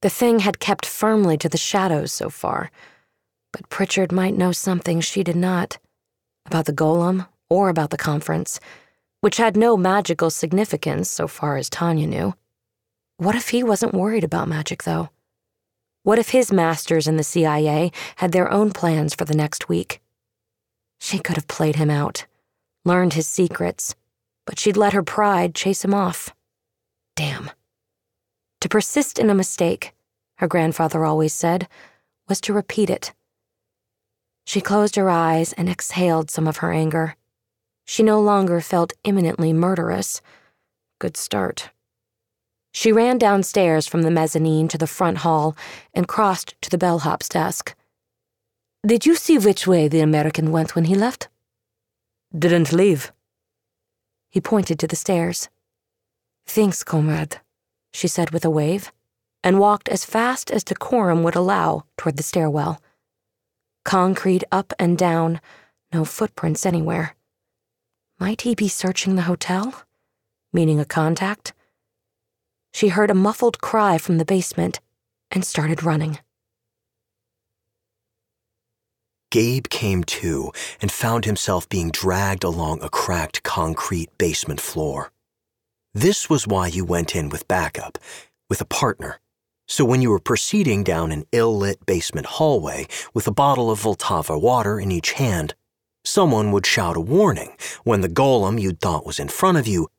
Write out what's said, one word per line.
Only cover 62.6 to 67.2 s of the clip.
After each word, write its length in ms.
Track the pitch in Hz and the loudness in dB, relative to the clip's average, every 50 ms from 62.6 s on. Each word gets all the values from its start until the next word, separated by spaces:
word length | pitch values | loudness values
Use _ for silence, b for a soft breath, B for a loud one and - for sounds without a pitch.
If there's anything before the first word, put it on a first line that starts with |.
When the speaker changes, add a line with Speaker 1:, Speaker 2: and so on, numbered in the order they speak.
| 147 160 160 - _ _ _ _ _ _ _ _ _ _ _ _ _ _ _ _ _ _ _ _ _ | -2 -2 -4 -6 _ _ _ _ _ _ _ _ _ _ _ _ _ _ _ _ _ _ _ _ _
Speaker 1:
Concrete 600 | _ - 190 180 185 190 - - 190 185 180 - - - | _ 0 2 2 2 0 0 0 0 0 0 0 0 -2
up 220 | - - _ - - | -2 -2 _ -4 -2
and 200 | 190 175 175 170 | 2 2 2 4
down, 420 | 185 175 165 165 165 165 165 160 b b b b b b b b _ _ - | 2 2 2 2 0 0 -2 -4 b b b b b b b b _ _ -4
no 120 | 165 156 | -2 -2
footprints 600 | 151 - - 220 208 _ - - 165 151 - - | -2 -4 -6 -6 -6 _ -4 -4 -2 -2 0 0
anywhere. 500 | 196 175 170 156 160 165 170 156 151 - _ | 0 0 0 0 -2 -2 -4 -4 -6 -8 _